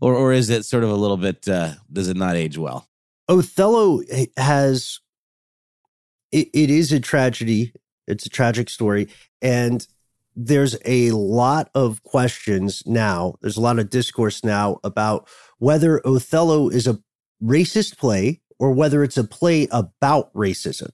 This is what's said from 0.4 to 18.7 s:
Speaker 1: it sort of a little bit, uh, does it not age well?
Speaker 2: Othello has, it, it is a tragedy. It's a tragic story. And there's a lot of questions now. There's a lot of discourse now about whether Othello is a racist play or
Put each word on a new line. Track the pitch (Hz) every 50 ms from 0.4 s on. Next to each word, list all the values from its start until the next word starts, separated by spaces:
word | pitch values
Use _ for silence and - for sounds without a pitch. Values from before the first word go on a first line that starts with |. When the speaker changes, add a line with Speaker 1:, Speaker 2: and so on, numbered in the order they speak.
| 120 107
Speaker 1:
it | 120 110 -
sort | - - 120 113
of | 110
a | 104
little | 101 104 101 101
bit, | 90 92 98 90 - - 101
uh, | 95 90 82 80 73 - _ _
does | 76 98 92 92
it | 92 92
not | 95 90 87
age | 85 82 78 71 80
well? | 78 65 64 62 - _ _ _ _ _ _ _ _ -
Speaker 2:
Othello | 185 185 - - - 185 190 208 233 226 214 190 147 104 - - 117 131 127 - _
has, | 135 135 143 147 139 139 135 131 127 - - - - _ _ _ _ _ _ _ _ _ _ _ _ _ _ _ _ _ _ _ _ _ _ _ _ _ _
it, | - 156 - - -
it | 147 156 131
is | 147 160 170 131
a | 156 139
tragedy. | 120 - - 139 131 127 117 - 113 113 113 104 120 117 - _ _ _ _ _ _
It's | - 107 107 -
a | -
tragic | - - 127 120 110 120 120 -
story. | - - 117 104 101 104 101 - - - _ _ _ _
And | 120 131 123 123 120 120 123 120 - - _ _ _ _ _ _ _ _ _
there's | 117 120 113 147 139 143 131 113 - -
a | 117 127 123 120 117
lot | 110 107 101 98 110 120 123 131 143 156 - - -
of | 135 127 117 107 - -
questions | - - 131 127 123 - - - 110 101 95 95 101 92 - -
now. | - 113 113 110 104 92 87 87 90 - -
There's | - 104 104 110
a |
lot | 117 120 120 113
of | 107 98
discourse | - 127 120 - - - 113 107 - -
now | - 110 104 101 104 101 92 -
about | - 101 - 110 107 107 107 - - - - - - _ _ _
whether | 120 139 151 156 156 165 156 - -
Othello | 127 131 123 - - - 160 170 165 156 151 139 -
is | - 123 107
a | 123 107 - - _ _ _ _ _ _ _
racist | 110 113 135 160 180 - - 214 202 - - -
play | - 123 104 95 98 123 165 - _ _ _ -
or | 131 135